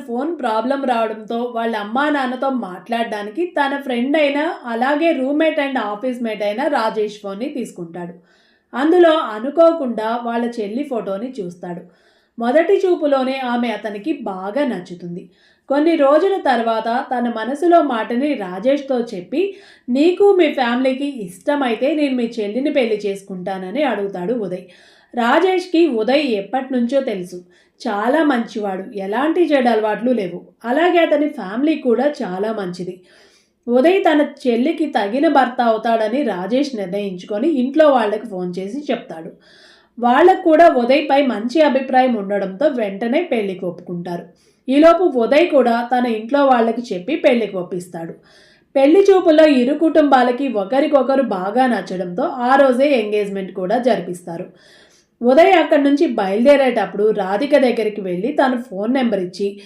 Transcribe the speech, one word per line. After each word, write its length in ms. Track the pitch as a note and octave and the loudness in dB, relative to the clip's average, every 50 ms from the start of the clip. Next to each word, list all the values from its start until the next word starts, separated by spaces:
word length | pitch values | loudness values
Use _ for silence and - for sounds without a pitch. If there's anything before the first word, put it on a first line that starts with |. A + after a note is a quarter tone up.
| - - | -6 -6
ఫోన్ 320 | A#3 A#3+ C#4 D#4 F4 D4+ | -6 -4 -4 -4 -6 -4
ప్రాబ్లం 440 | B3+ A#3+ A3 A3 A3 B3 C#4 C#4 C4+ | -2 -2 -2 0 0 -2 -2 -2 0
రావడంతో 720 | B3+ B3 A3+ A3+ A3 A3 G#3+ A3 G3 A#3 A#3 A#3+ A#3+ A#3 | 0 0 0 0 -2 -4 -8 -10 -8 -6 -6 -6 -4 -4
వాళ్ళ 200 | A3+ A3+ A#3 A3+ | -4 -4 -2 -4
అమ్మా 340 | G#3+ G3+ G#3 A3+ C4 C#4+ D4+ | -4 -6 -4 -2 -2 0 0
నాన్నతో 400 | D4 C#4+ C4 B3 B3 B3 C4 C4+ | 0 -2 -2 -4 -4 -4 -4 -4
మాట్లాడడానికి 960 | C4 B3 G#3+ F#3 F3+ G3 F#3 - A#3 A#3 A3+ - G#3+ G#3 G3+ G#3 G#3+ D#4+ F4 | -2 -4 -6 -8 -10 -14 -10 -6 -4 -4 -4 -4 -6 -8 -8 -8 -6 -6 -6
తన 340 | F4 - D#4 C#4+ C4+ C#4+ C4+ C#4 | -4 -2 -2 -2 -2 -2 -6 -6
ఫ్రెండ్ 340 | C4+ B3 A#3 A#3+ C4+ C#4+ D#4+ | -6 -4 -4 -2 0 0 2
అయిన, 360 | D4+ C#4 C#4 C#4+ D4+ E4 F4+ - - | 2 2 0 0 -2 -4 -4 -8 -10
అలాగే 480 | A#3+ A#3 A3+ B3 C4+ D4+ D4 D#4+ E4 D#4+ | -8 -4 -2 -2 0 0 2 2 0 0
roommate 420 | C4 B3+ C4 D4 D4+ D#4+ D#4+ D4+ | 0 -2 -2 0 2 0 0 0
and 220 | D#4 C#4 C#4 C4 C4 | 0 -2 -2 -2 -4
office 500 | A3 G#3 G#3 G#3 - C4 B3 A#3+ A#3+ A3+ | -4 -4 -6 -6 -6 -6 -6 -4 -6 -6
mate 160 | G#3+ G3+ G#3 | -6 -4 -4
అయిన 240 | G3+ G#3 A3 C4+ D#4+ | -4 -4 -2 -4 -2
రాజేష్ 460 | C#4+ B3 A3 A3 G3 A3 G#3+ G#3 G3+ - - | -2 -2 -2 -2 -2 -2 -4 -4 -6 -10 -12
ఫోన్ని 260 | G3+ G3 G3 A#3 D4+ | -12 -10 -8 -8 -8
తీసుకుంటాడు. 640 | D4 C4+ A3+ F#3 - - F3 E3 E3+ F#3 F3 E3+ - - _ _ _ _ _ _ _ _ _ _ - | -8 -8 -10 -10 -10 -14 -14 -14 -12 -12 -12 -12 -14 -18 _ _ _ _ _ _ _ _ _ _ -8
అందులో 420 | A#3 C#4 D#4 E4+ F4+ F4 E4 D#4 D#4+ | -6 -2 0 4 4 6 6 4 2
అనుకోకుండా 1000 | - A#3 G#3+ G#3+ A3 C#4 C#4+ E4 E4 E4 E4 E4 C#4+ B3 A3+ G#3 G#3+ A3 A#3 B3 A#3+ | 0 -4 -8 -8 -8 -6 2 4 4 4 4 2 -4 -6 -4 -4 -4 -4 -4 -4 -4
వాళ్ళ 220 | A#3 A#3 A#3 A#3+ A#3 A#3+ - | -4 -4 -4 -4 -4 -4 -6
చెల్లి 240 | G#3 G3 G#3 A#3+ D4 | -8 -6 -6 -6 -6
ఫోటోని 500 | C#4 C4 A3+ F#3+ F#3+ G3 G3 A3+ B3+ B3+ - | -4 -6 -6 -6 -6 -6 -6 -8 -10 -10 -10
చూస్తాడు. 400 | F#3+ F3 F3 - - F3+ F3 F3 - - _ _ _ _ _ _ _ _ _ - | -10 -10 -12 -12 -12 -12 -12 -12 -14 -18 _ _ _ _ _ _ _ _ _ -4
మొదటి 340 | A#3 A#3+ C4 D#4 E4+ F4+ G4+ F4+ | -2 2 2 2 4 4 2 2
చూపులోనే 600 | F#4+ F#4 F4 - E4 D4 C#4 C4 C4 B3+ C4+ C4 | 4 2 0 0 2 0 2 2 0 -2 -4 -4
ఆమె 320 | C4 B3 A#3+ A#3+ A#3+ A#3+ | -4 -4 -2 -2 -2 -2
అతనికి 500 | G#3+ G3+ G#3 A3 G3+ G#3 G3+ D#4 D#4+ D4 | -4 -4 -6 -8 -8 -8 -6 -6 -6 -6
బాగా 460 | A#3+ G#3 F#3+ F#3 F#3 G3 G#3 C#4 D4 C#4+ | -6 -8 -8 -8 -8 -6 -4 -2 -2 -2
నచ్చుతుంది. 640 | G#3+ F#3 F3 - F3 F3 F#3 F3 F3 F3+ - - _ _ _ _ _ _ _ _ | -2 -6 -8 -12 -14 -14 -12 -12 -12 -12 -14 -18 _ _ _ _ _ _ _ _
కొన్ని 260 | C4 C#4+ D4+ E4 E4 | 0 2 2 2 4
రోజుల 460 | D4 C#4+ C4+ C#4+ D#4 F4 G4 G4 F#4 D4+ | 4 4 4 4 4 4 2 0 0 0
తర్వాత 600 | D4 B3+ A#3 A3+ A3+ A3+ A3 A3 A3+ A3+ B3+ C#4+ - B3+ B3 | 0 0 0 0 -2 -2 -2 -2 -2 -4 -4 -4 -4 -4 -4
తన 160 | A#3+ A#3+ A3+ A3 | -2 -4 -4 -4
మనసులో 440 | A3 A3+ C#4 C#4+ F4+ F4 E4+ E4+ | -6 -6 -6 -2 2 4 4 4
మాటని 520 | D4+ C#4+ B3+ A3 G#3+ G3+ A#3+ A#3+ C#4 D4+ C#4+ | 4 2 -2 -4 -4 -4 -2 -2 -2 -2 -2
రాజేష్తో 680 | A3+ G3+ F3+ F3+ F#3+ G3 B3+ C#4 C#4+ C4+ - C4 B3 | -4 -6 -8 -8 -4 0 0 0 0 0 -4 -4 -4
చెప్పి, 560 | A#3 A#3 A3 F3+ F3 - - D4 F#4+ G4+ - - - - - _ _ - | -4 -4 -8 -12 -10 -6 -4 -2 -2 -4 -6 -10 -20 -20 -20 _ _ -4
"నీకు 460 | A#3+ C4+ D4 F4 F4+ - G4+ G4+ G4 | 0 2 2 2 4 4 4 4 6
మీ 180 | F4+ E4+ D4 D4 | 6 4 2 2
ఫ్యామిలీకి 720 | D4 B3+ A#3 A#3+ B3 C4 C4 C4 C4 C#4+ C#4+ C#4 A#3+ G3+ | 0 -2 0 0 0 0 0 0 -2 -4 -8 -6 -8 -10
ఇష్టమైతే 720 | F3 - - - - C#4+ C#4+ C4+ B3 A3+ A3+ B3 C#4 D#4+ | -12 -12 -10 -4 -2 -2 0 0 -2 -2 -2 -2 -2 0
నేను 200 | D4+ D4 C#4 C4 | 0 0 0 0
మీ 160 | B3 A#3+ A#3 A#3+ - | -2 -2 -4 -4 -6
చెల్లిని 300 | G#3 G3+ G#3 B3 C4+ D4+ | -6 -4 -4 -2 -2 0
పెళ్లి 320 | - D4 B3 A3 G#3+ G#3 G#3 | 0 0 0 0 -2 -4 -4
చేసుకుంటానని" 800 | G3+ G3 G3 F#3+ - G3 F3+ F3 G3 F#3+ F#3 F#3 F#3 A3 C4 D4+ | -6 -6 -6 -10 -12 -12 -10 -8 -8 -8 -8 -8 -8 -4 -2 -2
అడుగుతాడు 500 | C4 A3+ G3+ G3+ F#3+ - F#3 F3 F3+ B3 | -2 -2 -2 -4 -6 -6 -8 -6 -4 -4
ఉదయ్. 300 | B3 G#3 F3 F3 F3+ - - - _ _ _ _ _ _ _ - | -4 -4 -6 -8 -10 -12 -16 -20 _ _ _ _ _ _ _ -6
రాజేష్కి 720 | A#3+ A#3 A#3 C4 D#4+ E4 F#4+ F#4 F4+ F4 - - D#4+ E4+ D#4+ | -2 0 2 2 4 4 2 0 0 -2 -2 2 2 2 4
ఉదయ్ 440 | B3 A3 G#3+ G#3+ C4 D4 D4+ C4+ | 2 0 0 2 2 2 2 0
ఎప్పటినుంచో 680 | A3+ G3 F#3+ - - C4 C4 - C#4 B3+ A#3+ A#3 C#4 C4+ | -2 -4 -4 -4 -6 -6 -4 -2 -2 -2 -2 0 0 -2
తెలుసు, 400 | C4 B3 G#3+ F#3+ F3 F3+ - F3+ F3+ _ _ _ _ _ _ _ - B3 | -2 -2 -6 -6 -8 -10 -12 -16 -16 _ _ _ _ _ _ _ -8 -6
చాలా 360 | G#3 G3+ G#3+ A#3 C4+ D#4 E4 | -4 -2 0 0 2 2 2
మంచివాడు, 760 | D4 C4+ A#3 A#3 - - A3 G#3 G3+ F#3+ F#3 F#3+ - - G3+ | 2 2 0 -2 -4 -6 -6 -6 -6 -6 -6 -10 -10 -10 -10
ఎలాంటి 440 | F#3+ F#3+ G3+ A#3 C#4 D#4 D#4+ F#4 | -8 -6 -4 -2 -2 -2 0 0
చెడు 280 | F4 C#4+ D4 C4+ B3 A#3+ | 0 2 2 2 2 2
అలవాట్లు 420 | A3+ G#3+ G#3+ G#3+ G#3+ F#3+ A3+ B3 | 2 2 0 0 -2 -2 0 -2
లేవు, 340 | B3+ A3+ G3 F3 E3+ F3+ - - _ _ - | 0 0 -2 -6 -8 -10 -14 -16 _ _ -6
అలాగే 320 | A3+ B3+ D4 E4 F4+ E4+ F4 | -2 0 2 2 2 4 2
అతని 300 | E4 D#4 D#4 D4 D4+ D4 | 2 2 2 0 0 -2
ఫ్యామిలీ 480 | - - G3+ F#3 G3+ A#3 C#4 D#4 D#4 | -4 -6 -10 -8 -6 -4 -2 -2 -2
కూడా 360 | - - B3+ A3+ G#3+ C4 D4 D4 - B3 | 0 0 0 0 2 0 -2 -2 -4 -8
చాలా 300 | F#3 F3+ F#3+ G3+ A3 A3 | -8 -6 -4 -4 -4 -4
మంచిది. 480 | G#3 G3 F3+ F3 - F3+ F3 F3+ - _ _ _ _ _ _ _ _ _ _ _ _ _ - | -6 -6 -8 -8 -8 -10 -12 -12 -14 _ _ _ _ _ _ _ _ _ _ _ _ _ 0
ఉదయ్ 360 | A#3+ B3 C4 E4 F#4 G4 F#4 | 0 4 4 4 4 4 2
తన 240 | F4+ D#4 D4 D4 D4 - - - C4 | 2 4 2 2 0 -2 -4 -2 0
చెల్లికి 380 | A#3 A3+ B3+ D4+ E4 - E4 | 0 2 0 0 0 -2 -4
తగిన 420 | C#4 - B3 G3+ G3+ G#3 C4+ C#4+ E4 | -2 0 -2 -2 0 -2 0 2 4
భర్త 340 | C#4+ C#4 B3+ A#3+ - - | 4 4 2 2 0 0
అవుతాడని 600 | A#3+ A#3 A3 A3 A3 A#3 A3+ A3 A3 G#3+ A3+ C#4 C#4+ | 0 2 2 0 0 0 0 0 0 0 0 -2 -2
రాజేష్ 520 | A#3 G3 F3 F#3 F#3+ A#3 C4 D4 C#4 - | -2 -2 -4 -4 -2 0 0 0 0 -4
నిర్ణయించుకొని 720 | G#3+ G3 F3+ F#3 G3+ G#3 G3 F#3 F3 - - A3 G#3 A#3 E4 | -8 -8 -6 -6 -6 -6 -6 -8 -10 -10 -8 -6 -2 -2 0
ఇంట్లో 400 | D#4+ B3+ B3 C4+ C#4 D#4 D#4 D4+ | 0 0 -2 -2 2 4 4 4
వాళ్ళకి 380 | C4+ B3 A3 G#3 G#3 G#3+ - - | 4 4 2 0 -2 -4 -6 -8
ఫోన్ 260 | G3+ F3+ F3+ F3+ F3 F#3 | -8 -6 -6 -6 -6 -8
చేసి 280 | F#3 G3 A3 D4 D4 - | -8 -8 -8 -10 -6 -6
చెప్తాడు. 400 | B3 - - - E3+ D#3+ E3 - - _ _ _ _ _ _ _ _ _ _ _ _ - | -6 -6 -6 -12 -16 -14 -14 -16 -18 _ _ _ _ _ _ _ _ _ _ _ _ -2
వాళ్ళకు 440 | A3+ A#3+ B3 C#4 E4 F4+ F#4+ F#4 - | 0 2 4 6 6 6 6 4 4
కూడా 260 | E4+ D#4 D#4 E4+ E4+ | 4 6 8 8 6
ఉదయ్పై 560 | D4 B3+ A#3+ A#3 C4 D4+ D#4 C#4+ C#4 C#4 C#4+ | 6 4 2 2 2 2 2 2 2 2 2
మంచి 360 | B3+ A3+ G3+ A3 B3 - D#4+ | 2 0 -2 -4 -2 2 2
అభిప్రాయం 520 | D4+ C#4+ A#3+ C4 B3+ - - B3+ B3+ C4 A#3+ | 2 4 2 0 -2 2 2 2 2 2 0
ఉండడంతో 540 | G#3+ G3 F#3+ G3+ G3+ G3 F#3 F#3+ F#3+ C#4 D#4 | -2 -2 -4 -4 -4 -4 -4 -4 0 0 0
వెంటనే 560 | C#4 B3 A3 G3+ F#3+ G3 A#3 A#3 B3 D#4 F4+ | 0 0 -4 -4 -4 -6 -4 -2 -2 -2 -2
పెళ్లికి 420 | - - A#3 G#3 G3 F#3 F3+ - | -2 -2 -2 -2 -4 -6 -6 -8
ఒప్పుకుంటారు. 600 | F3+ - - - - F3+ F3 F3 F3+ F3 E3+ - - _ _ _ _ _ _ _ - | -8 -8 -10 -12 -12 -10 -10 -8 -8 -10 -10 -12 -14 _ _ _ _ _ _ _ -2
ఈలోపు 340 | C4 C#4+ D#4 E4 E4+ E4+ F#4 | 2 6 6 6 6 6 4
ఉదయ్ 460 | E4+ C4 B3+ A3+ A3 C#4 D4 E4+ F4+ | 2 2 2 2 4 4 4 4 4
కూడా 400 | D#4+ C#4 A#3+ A#3 A#3 A#3 A#3+ - C4 B3 | 4 4 4 4 2 0 0 0 0 0
తన 80 | A#3+ | 0
ఇంట్లో 400 | B3 A3+ G#3+ A3 A3+ C4+ C#4+ C#4+ | 0 -2 -4 -4 -2 0 2 4
వాళ్ళకి 500 | C4+ C4 A#3+ A3+ A#3 A3+ A#3 A#3+ - G3+ | 4 4 4 4 0 0 -4 -6 -6 -8
చెప్పి 200 | F3+ F3+ - D4 | -8 -6 -6 -6
పెళ్లికి 420 | E4 - D4+ B3+ A#3+ A3 F#3 E3+ F#3+ | 2 2 2 2 2 0 -4 -6 -8
ఒప్పిస్తాడు. 560 | F3 F3+ G3 F3+ F3+ - - E3+ E3 E3 - - _ _ _ _ _ _ _ _ _ _ _ | -8 -6 -8 -10 -10 -10 -12 -12 -12 -12 -14 -18 _ _ _ _ _ _ _ _ _ _ _
పెళ్లి 260 | C#4 C4+ C#4+ D#4+ G4 | 2 4 6 6 6
చూపుల్లో 460 | G4 G4+ F#4+ F#4 F4+ F4 D#4 D#4 D#4+ D#4 | 8 8 6 6 6 6 6 6 6 6
ఇరు 260 | C#4+ B3+ A#3+ B3 D4+ | 6 4 2 2 0
కుటుంబాలకి 760 | D4+ D#4+ D#4+ D4 D#4+ D4 C#4+ C4+ B3+ B3 B3 B3 A#3+ C#4+ C4+ | 2 0 2 4 4 4 6 4 4 4 2 0 0 -2 -2
ఒకరికొకరు 760 | A3+ G#3 F#3+ F#3+ B3+ C4+ D4+ D4+ D4+ C4+ B3+ A#3+ C4+ C4+ | -2 -2 -4 0 0 0 0 4 2 2 2 4 2 0
బాగా 460 | C4+ A3+ G3+ F#3 F3+ G3 G#3+ B3 C4 B3+ | 2 0 -2 -4 -4 -2 0 0 2 2
నచ్చడంతో 560 | A#3 G3+ F3+ - F#3+ F3+ F#3 F3+ F3 F3+ C4+ | 0 -2 -4 -6 -8 -8 -6 -6 -6 -4 -4
ఆ 320 | E4 - B3+ A#3+ B3 C4+ | -4 -4 -4 0 2 4
రోజే 320 | C#4+ C#4 C4+ B3 A#3 C4+ D4 | 4 6 4 4 4 2 2
ఎంగేజ్‌మెంట్ 640 | C#4+ A#3+ G#3 G#3 G#3 G#3 G#3 G3 G3 G3 F#3+ F#3 | 2 2 0 0 -2 -2 -2 -2 -4 -6 -8 -8
కూడా 260 | - - F#3 F3+ G#3+ B3+ | -8 -6 -4 -2 -2 0
జరిపిస్తారు. 680 | B3+ B3+ A3 F#3 F3 F3+ F3+ F3 - - E3+ E3 - - - _ _ _ - _ _ _ _ _ _ _ _ _ | 2 0 0 0 -2 -8 -10 -12 -12 -12 -12 -12 -12 -14 -16 _ _ _ -20 _ _ _ _ _ _ _ _ _
ఉదయ్ 320 | A#3 A#3+ C4 D4 E4+ F#4+ F#4+ | 2 4 6 6 8 8 6
అక్కడి 300 | E4+ D#4 D4+ E4 D4 C#4 | 4 4 4 2 4 4
నుంచి 240 | C#4 C#4 C#4+ E4+ D4 | 4 4 4 2 0
బయలుదేరేటప్పుడు 1040 | A#3+ A3+ G3+ F#3+ G3 G#3+ A#3+ C#4 C#4+ C4+ C4+ B3+ A#3+ A#3+ G3 F3+ F#3 G3+ G#3 A3 | 0 -2 -2 -2 0 2 4 6 6 6 6 2 2 0 -2 -2 -2 0 2 2
రాధిక 460 | G#3+ G#3 F#3+ F#3 G3 G#3 C#4+ C#4+ D4+ C#4+ | 2 2 0 -2 -2 -2 0 2 2 4
దగ్గరికి 440 | C4+ B3 A3+ - A3 G#3+ G#3 G#3+ | 4 4 2 0 -2 -2 -4 -4
వెళ్ళి 260 | G3 F#3 F3+ F3 F#3+ B3+ | -6 -6 -4 -4 -4 -4
తన 360 | D4 F#4 C#4+ C4 B3 A#3+ A#3+ - | 0 2 2 2 0 -2 -6 -8
ఫోన్ 240 | F#3+ F#3 G3+ A3 C4 | -8 -6 -4 -2 0
నెంబర్ 260 | C#4 B3+ A3+ G#3+ G3 | 0 0 0 -2 -2
ఇచ్చి, 420 | F3+ F3+ F3+ - G3+ G3+ G3+ G3+ - | -4 -6 -6 -6 -6 -6 -6 -8 -18